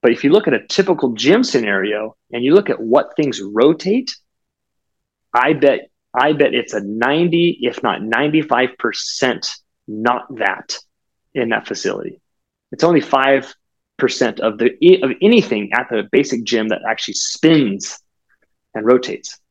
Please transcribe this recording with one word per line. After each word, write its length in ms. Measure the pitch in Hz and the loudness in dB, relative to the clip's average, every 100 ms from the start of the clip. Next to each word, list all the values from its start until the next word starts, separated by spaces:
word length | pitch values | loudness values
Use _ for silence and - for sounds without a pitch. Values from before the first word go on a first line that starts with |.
but 100 | 127 | 2
if 140 | 117 135 | 2 2
you 60 | |
look 180 | 185 214 | 2 2
at 40 | |
a 140 | 120 - | -2 -2
typical 460 | - 190 175 135 | -2 0 0 -2
gym 280 | 110 127 208 254 | -2 2 2 2
scenario 720 | 131 110 98 98 104 110 _ _ | -2 0 -2 -2 -4 -8 _ _
and 100 | 120 | -4
you 100 | 127 | 2
look 160 | 175 202 | 2 2
at 80 | 135 | -6
what 380 | 113 131 - - | 2 2 2 -4
things 260 | 147 87 | -4 -4
rotate, 680 | 98 104 135 160 185 226 262 - _ _ _ _ _ _ _ _ _ _ _ | -6 2 2 2 0 -2 -2 -14 _ _ _ _ _ _ _ _ _ _ _
I 200 | 120 131 | 0 0
bet, 360 | 156 139 120 - _ _ | 2 2 2 -4 _ _
I 200 | 123 143 | -2 0
bet 200 | 156 143 | 2 0
it's 200 | 123 117 | 0 -4
a 80 | 110 | -8
ninety, 760 | 101 107 120 147 175 170 170 - | -8 -4 -2 0 0 2 0 0
if 200 | 123 - | -6 -4
not 220 | 120 98 | -4 -4
ninety-five 680 | 107 113 147 156 156 120 127 - | -2 -2 2 0 0 0 0 -2
percent 720 | 117 - - - 131 117 - - _ _ - | -6 -4 -10 -2 -2 -2 -6 -12 _ _ -14
not 360 | 107 117 123 - 127 | -4 -2 -2 -6 -4
that 380 | 101 92 - - _ _ _ _ _ | -4 -4 -8 -14 _ _ _ _ _
in 140 | - 117 | -6 -4
that 180 | 110 - | -4 -6
facility. 520 | 98 98 98 - - _ _ _ _ _ | -8 -6 -6 -10 -14 _ _ _ _ _
It's 100 | - | -2
only 160 | 165 170 | 2 2
five 560 | - 135 135 135 127 - _ _ _ _ | 2 0 2 2 0 -20 _ _ _ _
percent 440 | 123 - 120 107 | -4 0 -2 0
of 160 | 113 107 | -4 0
the, 140 | 117 - 170 185 | -2 4 6 6
of 100 | 139 - | 4 0
anything 500 | 196 233 - 110 101 | 4 4 2 -2 -2
at 160 | 113 127 | -2 -2
the 200 | 113 104 | -4 0
basic 320 | 131 143 120 | 0 0 -2
gym 240 | 110 117 110 | -2 -2 0
that 140 | 107 107 | -4 -4
actually 280 | 113 - | -6 -6
spins 840 | 101 - - 156 160 123 98 - - _ _ _ _ _ _ _ 110 | -8 -8 0 4 4 2 -2 -10 -16 _ _ _ _ _ _ _ -4
and 100 | 107 | 4
rotates. 540 | 127 - - - - _ | 4 2 -10 -12 -20 _